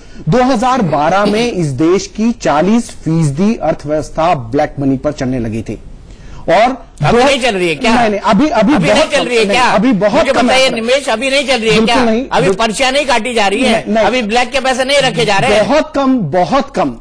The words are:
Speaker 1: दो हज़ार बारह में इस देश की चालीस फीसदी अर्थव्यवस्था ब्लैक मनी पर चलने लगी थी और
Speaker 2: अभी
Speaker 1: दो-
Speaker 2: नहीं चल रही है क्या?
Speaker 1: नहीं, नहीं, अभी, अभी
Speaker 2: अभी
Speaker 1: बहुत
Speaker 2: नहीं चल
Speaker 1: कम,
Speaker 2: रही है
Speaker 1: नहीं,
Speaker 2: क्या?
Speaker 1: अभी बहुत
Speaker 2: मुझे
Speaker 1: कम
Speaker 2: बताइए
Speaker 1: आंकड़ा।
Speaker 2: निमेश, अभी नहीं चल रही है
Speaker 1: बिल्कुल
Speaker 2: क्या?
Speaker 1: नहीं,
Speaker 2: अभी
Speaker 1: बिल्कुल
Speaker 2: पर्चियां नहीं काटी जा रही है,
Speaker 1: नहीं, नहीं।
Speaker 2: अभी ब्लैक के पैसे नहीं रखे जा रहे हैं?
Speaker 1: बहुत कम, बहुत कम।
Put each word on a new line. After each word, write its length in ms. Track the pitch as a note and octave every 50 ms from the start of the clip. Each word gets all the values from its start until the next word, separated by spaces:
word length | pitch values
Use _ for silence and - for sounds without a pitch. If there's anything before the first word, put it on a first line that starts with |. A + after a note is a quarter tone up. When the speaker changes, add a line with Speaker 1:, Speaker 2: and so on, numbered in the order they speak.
| - - - - - D3+
Speaker 1:
दो 140 | E3+ B3 B3+
हज़ार 380 | B3+ C4+ G#3 B3 B3 B3+ C4
बारह 440 | G#3 D3+ D3+ C#3+ D3 E3 F3+ G3 G#3
में 260 | G3+ G3+ A3 A#3+ A#3+
इस 140 | A3+ F3+ E3+
देश 420 | D3 C3+ A#2+ D#3+ E3 F#3 G3 - -
की 240 | - - G#3+ A#3
चालीस 580 | A3+ - - E3 C#3+ D3 E3 F#3+ A3 A#3+ A#3 -
फीसदी 680 | - - - D#3 D#3+ E3 D#3+ D3 C3+ D3 G3 G#3+ A#3
अर्थव्यवस्था 800 | - - D#3 - - - C#3+ D3+ D#3 C#3+ - - D#3+ D#3+ F3 F3
ब्लैक 400 | C#3 A#2 A2 A#2+ C#3+ D3+ C#3+ - -
मनी 180 | C#3 C3+ C3+ B2+
पर 140 | - D3+
चलने 280 | C#3 - C#3 B2 C3 B2+
लगी 220 | A2+ A2+ G#2 A2+
थी 120 | G#2 - G#2+ - - - - - - - - - - - - - - -
और 360 | E3 G3 A3 B3 C4+ B3+ - - - - D3
Speaker 2:
अभी 120 | D#3 G3+ A#3+
Speaker 1:
दो- 80 | B3+
Speaker 2:
नहीं 160 | C#4 C#4 C#4
चल 140 | B3+ B3 G#3
रही 140 | F#3 F3+ E3+
है 60 | D#3+
क्या? 200 | C#3 - A3+ A#3+
Speaker 1:
नहीं, 140 | B3 A#3+ G#3+
नहीं, 100 | G3+ G3+
अभी, 280 | - G3 A3 G3 C#4+ D#4
अभी 260 | - A3 A3 G#3+ D4+
Speaker 2:
अभी 120 | A3+ E3
Speaker 1:
बहुत 120 | G3+ G#3 -
Speaker 2:
नहीं 120 | D#4 D4+
चल 80 | D4+ C4+
Speaker 1:
कम, 100 | A#3+ A#3+
Speaker 2:
रही 100 | B3 A3+
है 60 | A3
Speaker 1:
नहीं, 140 | G3 - A#3+
Speaker 2:
क्या? 100 | B3 A3
Speaker 1:
अभी 220 | D#3+ F#3 G3 C4+
बहुत 220 | B3 F3 G3+ G#3 G3+
Speaker 2:
मुझे 200 | D4+ D#4+ B3+ B3+
Speaker 1:
कम 140 | - B3 B3
Speaker 2:
बताइए 180 | B3+ C4 C4
Speaker 1:
आंकड़ा। 160 | C4 A#3+ A#3
Speaker 2:
निमेश, 280 | A3 A#3 B3+ C#4+ C4+ C4+
अभी 200 | A3+ A3 C4 C4+
नहीं 180 | C4+ C#4+ C#4 A#3+
चल 60 | C4+
रही 100 | A#3+ G#3+
है 60 | A3
Speaker 1:
बिल्कुल 160 | G#3+ A3 A3+
Speaker 2:
क्या? 200 | A#3 A#3 B3+ B3
Speaker 1:
नहीं, 240 | A3+ A3 A#3 C4+ -
Speaker 2:
अभी 180 | - G3+ A#3+ F#3
Speaker 1:
बिल्कुल 200 | F#3+ G3 A3+ A3+
Speaker 2:
पर्चियां 240 | G3 - C4+ B3+
नहीं 140 | B3+ C#4+ D4+
काटी 280 | B3 B3 A#3 G#3 B3 A#3+
जा 140 | A3+ G3+ G3
रही 160 | G3 C4+ -
है, 200 | A3 A3+ A3 -
Speaker 1:
नहीं, 100 | G#3 G#3
नहीं। 100 | A3+ G#3+
Speaker 2:
अभी 160 | G3 A#3 B3+
ब्लैक 300 | A#3 G3 A3 A#3+ B3+ A#3+
के 80 | C#4+ C4+
पैसे 260 | A#3+ C4 C4 B3 C4
नहीं 120 | C4 C#4+ C#4+
रखे 280 | C4+ B3+ G#3 A#3 A#3
जा 120 | G#3 G3+ -
रहे 160 | - C4 G#3
हैं? 160 | G#3+ G#3 F#3
Speaker 1:
बहुत 220 | C#4 D#4 D4 - -
कम, 240 | C#4 C#4 C4 C4 B3+
बहुत 560 | G3 C#3+ D#3 F#3 F3 D3+ A3+ C4+ - - -
कम। 200 | - F3+ C#3 A#2 A2